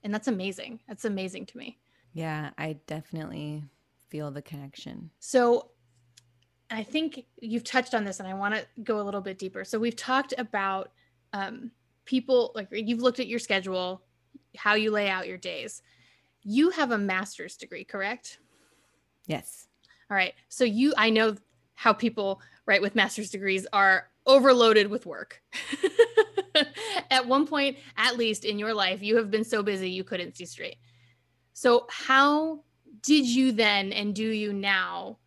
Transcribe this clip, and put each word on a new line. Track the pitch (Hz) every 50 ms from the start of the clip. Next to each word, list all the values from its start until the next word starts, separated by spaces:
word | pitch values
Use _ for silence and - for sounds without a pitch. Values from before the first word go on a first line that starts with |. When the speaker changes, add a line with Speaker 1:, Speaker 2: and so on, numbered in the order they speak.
| -
Speaker 1:
And | 214 202
that's | 214 214 269
amazing. | 233 185 185 196 185 - - - 233 226 _
That's | - 220 - -
amazing | 220 202 190 190 185 190 180 196
to | - _ 240
me. | - - 233 _ _ _ _ _ _ _
Speaker 2:
Yeah, | _ 160 160 160 156 151 151 - - -
I | 151 160 156 147 _
definitely | - 156 156 156 _ - 160 156 160 - - 147 147 151 151 151 139 _ _ _ _ _ _ _ _
feel | - 151 151 147
the | 135 147
connection. | 143 - 156 143 139 139 _ - - - - - - 160 _ _
Speaker 1:
So | - - - 254 240 240 240 247 - _ _ _ _ _ _ _ _ _ _ - _ _ _ _ _ _ _ _ _ _
I | 226 220 214
think | - - 311 320 311 - - - _ _ -
you've | - 226 226 233 233
touched | - - 254 247 - -
on | 226 208
this, | 202 185 -
and | 196 185
I | 190
wanna | 196 202 202 214 220 - _ _ - 214
go | - 220 214
a | 202
little | 202 202 202
bit | 190 196 190 190
deeper. | 196 185 190 190 190
So | - - 214
we've | 226 240 226
talked | - - - 254 269 277 277 262 247
about, | 247 220 - 202 196 196 190 190 190 - _ _ _ _ _ _ _ _
um, | - 202 196 190 226 - - 233 _ _ _ _ _ _ _
people, | - 262 262 240 - 262 247 233 - -
like, | 220 202 -
you've | - 208 220 208 240 226
looked | 240 254 240 254
at | 254
your | 190 226 233
schedule, | - - 208 196 185 190 185 185 180 180 185 185 _ _ _ _ _ _ _ - _ _ _
how | - - 208 208
you | 214 214 214
lay | 214 208 208 196
out | 190 185 180
your | 185 185 180
days. | - 185 170 147 - - - - _ _ _ _ _ _ _ _ _ _ _ _
You | _ 202 208 254 302 359
have | 370 330 294 247
a | 233 208
master's | 202 196 185 185 196 196 - - 170 180 -
degree, | _ - - 180 - 208
correct? | - - 202 190 202 240 262 _ - - _ _ _ _ _ _ _ _ _ _ _ _ _ _ _ _ _ _
Speaker 2:
Yes. | - 156 - - - - - - _ _ _ _ _ _ _ _ _
Speaker 1:
All | 208
right. | 196 185 180 - _ _ _
So | - - 254
you, | 233 202 220 262 294 302
I | - 214 226
know | 220 220 220 220 208 - _ _ _ _ _ _ _
how | - - 233
people, | 214 - - 226 226 220 202 196 196 - - _ _ _ _
right, | - 196 196
with | 190 202 -
master's | 226 196 - - - 208 190
degrees | - 196 196 196 190 190 190 -
are | - 202 196 190 190 185 - _ _ _ _
overloaded | - 262 277 247 269 254 247 233 226 220 214 202 202
with | 208 165 -
work. | 180 151 - - _ - - _ _ - - - - - - - 381 - - 466 466 -
<laughs> | - 427 440 - - 381 - _ 311 285 294 - - 440 440 403 359 - -
At | 269 262 254
one | 240 254 277 311
point, | 294 311 294 277 277 262 - - - -
at | - 220 240 247
least | 240 233 220 214 214 -
in | 214 208 208
your | 208 220 226
life, | 208 196 185 185 185
you | 202 208 220
have | 247 226 202
been | 208 214 220
so | 226 - 214
busy | 202 208 202 190 190 185
you | 185 185 185
couldn't | - 196 180 175 170 -
see | - 175
straight. | 165 - - - - - _ _ _ _ _ _ _ _ _ _ _ _ _ _ _
So | _ - - 247 240 240 240 -
how | - - - - 262 269 277 285 294 302 311 320 320 294 _ _ _ _ _ - 262 214
did | - - 302 311 269
you | 240 240 254 262 262
then, | 233 208 226 208 208 202 190 196
and | 202 208 208 208 202
do | 190 220 220
you | 220 214 214 208
now | 202 196 196 196 196 190 185 180 175 175 180 196 220 _ _